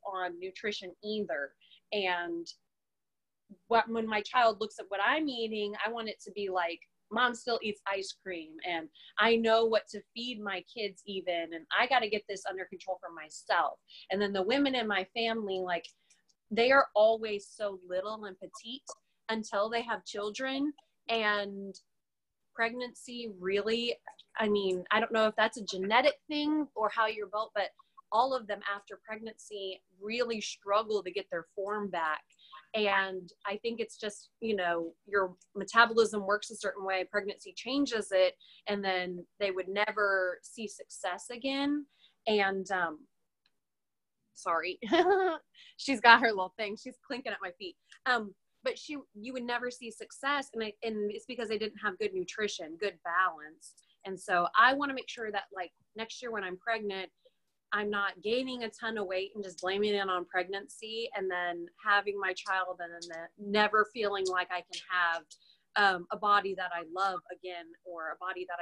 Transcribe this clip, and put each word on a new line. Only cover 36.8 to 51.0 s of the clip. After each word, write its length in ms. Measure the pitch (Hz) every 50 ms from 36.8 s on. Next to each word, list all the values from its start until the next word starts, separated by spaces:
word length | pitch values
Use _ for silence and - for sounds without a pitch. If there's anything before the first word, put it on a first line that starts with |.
| 190
way, 180 | 190 190 185 180
pregnancy 480 | - - 208 196 202 - - - 196 180
changes 520 | - - 226 269 285 285 240 240 214 190 - 196
it, 240 | 185 185 185 185 _ - - - - _ 214
and 160 | 208 202 196
then 420 | 190 185 180 180 180 180 180 - - _ _
they 100 | 208 196 185
would 160 | 185 180 190
never 680 | 196 202 208 214 202 214 208 196 196 190 185 180 175 - -
see 260 | - - 240 220 196
success 640 | - - - - - - - 185 180 202 - -
again. 560 | 240 240 247 269 269 277 285 285 294 294 285 - _ _ _ _ _ _ _ 226
And, 420 | 214 208 196 190 190 190 185 185
um, 360 | 196 180 175 165 156 156 - _ _ _ _ _ _ _ _ _ _ _ _ _ _ _ _ _ _ _ _ _ _ _ _ _ _
sorry, 440 | - - 185 170 165 160 180 180 - 240 202 330 330 339 359 403 381 370 370
<laughs> 460 | 320 294 - _ _ - - - - -
she's 220 | - 277 277 214
got 200 | - - 233 247
her 80 | 254 226
little 260 | 214 190 185 - - -
thing. 180 | 214 202 214
She's 220 | - - 254 254 - _
clinking 260 | _ 262 240 277 240 202
at 60 | - 196
my 100 | - - -
feet. 180 | 190 175 - _ _ _ - - _
Um, 280 | 262 247 233 214 196 185 _ _ _ _ _ -
but 140 | - - -
she, 200 | - - 294 277 - - _
you 180 | 208 208 254 254
would 120 | 262 240
never 260 | 240 240 233 247 247
see 200 | 247 - 247 226 208
success. 580 | - - - - - - 277 285 277 277 - -
And 80 | 226 220
I, 80 | 214 208 - -
and 280 | 226 220 208